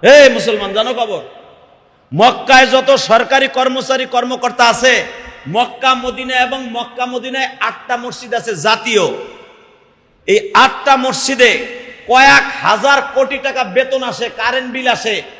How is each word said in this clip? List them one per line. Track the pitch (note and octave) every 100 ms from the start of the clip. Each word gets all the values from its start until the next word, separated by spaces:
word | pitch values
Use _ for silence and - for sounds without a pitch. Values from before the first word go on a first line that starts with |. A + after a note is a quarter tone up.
| F#3+
এই | D4 C4+
মুসলমান, | A#3 G3+ G#3+ G3
জানো | G3 A#3
খবর? | A#3 A3+ F3+ - - - _ _ _ _ _ _ C#3+
মক্কায় | A#3 C4 - C4 C4
যত | C4 C4+ C4+
সরকারি | - A3+ A#3+ C4+ C4+
কর্মচারী | C4 C4 C4 C4 C4 B3+
কর্মকর্তা | B3 B3 B3+ B3 - A#3
আছে, | A3+ B3+ A#3 - - - - C3+
মক্কা | G3 B3 - C4 B3+
মদিনা | B3 A#3 B3+ B3+
এবং | B3 C4+ B3+
মক্কা | A#3 A#3 - B3
মদিনায় | B3 B3+ B3+ B3+ B3+
আটটা | G#3+ A3+ - B3
মসজিদ | B3 A#3+ B3
আছে | A#3 G#3 F#3+
জাতীয়, | F3 A3 A#3+ G#3+ D#3+ A2 - - - - _ _ _ _ _ _ -
এই | G3+ G4
আটটা | B3 C4 - - C4+
মসজিদে | B3+ - - C4 B3 E3 - - - - -
কয়েক | B3+ C#4 C#4 C#4 -
হাজার | E3+ G#3 C4 C#4 C#4
কোটি | B3+ C4+ C4+
টাকা | C4+ C4
বেতন | A3+ F#3+ C4 C4
আসে, | B3 - A#3
কারেন্ট | A3+ A3+ B3+ B3+
বিল | B3 B3+
আসে | A#3 A3+ G3 - -